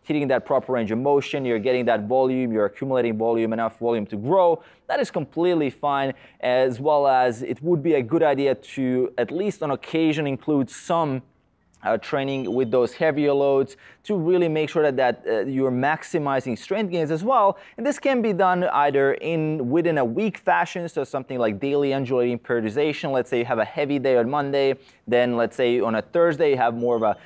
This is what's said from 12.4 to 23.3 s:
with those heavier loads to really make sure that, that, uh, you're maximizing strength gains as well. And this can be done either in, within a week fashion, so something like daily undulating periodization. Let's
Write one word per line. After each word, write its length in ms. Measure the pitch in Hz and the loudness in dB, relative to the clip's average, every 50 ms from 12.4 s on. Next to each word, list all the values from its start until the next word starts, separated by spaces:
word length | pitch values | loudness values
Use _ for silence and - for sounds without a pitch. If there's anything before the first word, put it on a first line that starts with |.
| 127 92 110 | -4 -2 -2
with 160 | 127 131 113 | -2 0 2
those 240 | 127 127 120 113 - | 2 2 2 0 0
heavier 380 | - 165 156 139 151 147 143 | 0 0 0 2 2 0 2
loads 440 | 143 139 139 139 139 135 139 - - - - - - _ _ | 2 2 2 4 2 2 0 -2 -6 -18 -20 -20 -20 _ _
to 120 | - 208 | -4 -2
really 320 | 185 156 170 185 180 175 165 | -2 0 2 2 2 2 2
make 200 | 156 156 151 - | 0 -2 -2 0
sure 140 | - 170 | 0 2
that, 140 | 151 147 131 | 2 2 2
that, 280 | 123 131 123 117 - - 95 | 2 2 0 0 -2 -4 -2
uh, 120 | 113 110 | -2 -2
you're 300 | 95 135 135 131 135 131 | -2 -2 -2 0 0 0
maximizing 840 | 123 123 131 147 160 156 - - - 165 147 143 135 131 - 131 113 | 0 0 0 0 -2 -2 -6 -4 -4 -2 -2 0 -2 -2 -2 -4 -6
strength 340 | - - - 196 220 214 180 | -6 -6 -6 -4 -4 -2 -2
gains 200 | 175 170 156 147 | -2 -4 -2 -2
as 140 | 160 156 190 | -2 -2 0
well. 340 | 240 269 240 202 196 185 - - - _ | 0 2 4 4 2 0 -2 -12 -18 _
And 80 | - 226 | -4 -4
this 140 | 285 285 - | -4 -4 -2
can 240 | - 277 269 240 | -2 0 0 2
be 100 | 214 220 | 0 0
done 320 | 190 170 190 185 180 180 180 | 0 2 2 2 2 2 0
either 500 | - - 143 147 147 139 139 139 139 - | 0 0 2 2 2 2 2 2 2 0
in, 540 | - - 156 170 160 156 156 156 156 123 120 | -2 -4 -4 -2 -2 -2 -2 -2 -4 -2 0
within 300 | 139 170 160 170 160 143 | 0 0 0 0 0 0
a 60 | 127 | 0
week 340 | 113 117 180 220 208 - - | -2 -2 -2 -2 -4 -4 -2
fashion, 500 | _ 185 170 170 175 - - 185 170 165 | _ 0 0 2 0 -2 -6 -8 -8 -6
so 140 | - 156 | -6 -6
something 360 | 135 - - 135 127 - 135 123 | -6 -4 -6 -8 -8 -6 -4 -2
like 180 | 117 110 101 92 | -2 -2 -2 -2
daily 340 | 135 139 143 143 143 139 | -2 0 0 0 0 0
undulating 460 | 135 135 135 120 135 123 123 123 120 117 | 0 -2 -2 0 0 0 0 0 -2 -4
periodization. 720 | - - 123 117 110 107 104 143 147 156 143 - - 147 | -4 -4 -2 -2 -2 -2 -2 0 -2 -2 -2 -4 -4 -2
Let's 200 | 135 - 120 - | -2 -2 -2 0